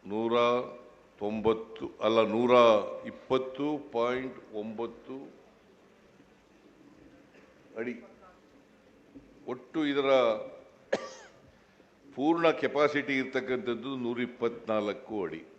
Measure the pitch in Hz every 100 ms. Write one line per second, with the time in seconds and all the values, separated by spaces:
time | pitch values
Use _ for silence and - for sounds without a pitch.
0 | 92 107 113 120 120 120 127 - - -
1 | - - 104 110 107 110 - - - -
2 | 110 113 107 110 120 123 117 107 95 -
3 | 120 98 - 131 131 - 147 147 - 117
4 | 120 127 131 - - 107 107 107 117 -
5 | - 131 147 - - _ _ _ _ _
6 | _ _ - _ _ _ - _ - -
7 | - - - - - - - 110 120 113
8 | - - - - _ - _ _ _ _
9 | _ - - - - 127 - 160 147 139
10 | 135 131 120 107 - - - - - -
11 | - - - - - _ _ _ - _
12 | - - 143 165 165 156 139 131 147 143
13 | 127 135 131 131 127 127 107 113 123 135
14 | 120 120 120 117 117 117 - 107 104 98
15 | - 110 85 80 80